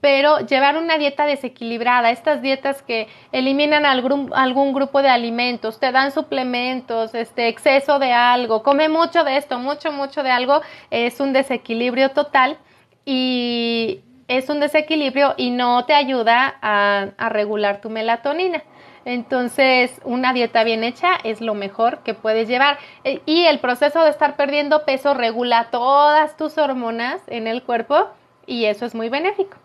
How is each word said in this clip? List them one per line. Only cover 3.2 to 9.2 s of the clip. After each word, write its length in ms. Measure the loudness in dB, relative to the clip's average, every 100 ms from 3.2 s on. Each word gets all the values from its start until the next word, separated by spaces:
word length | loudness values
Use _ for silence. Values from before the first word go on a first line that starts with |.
| -8
eliminan 520 | -2 0 2 2 2
algún, 460 | 2 2 0 -2 -2
algún 380 | 0 0 2 0
grupo 300 | 0 0 2
de 60 | 4
alimentos, 720 | 2 0 -4 -4 -4 -8 -4
te 120 | 0
dan 200 | 0 0
suplementos, 1000 | -2 -4 -4 -4 -4 -4 -6 -6 -6 -4
este, 340 | -6 -8 -2 -2
exceso 500 | 0 2 2 2 0
de 140 | 2
algo, 500 | 4 4 2 2 0
come 260 | 2 2 2
mucho 360 | 2 0 2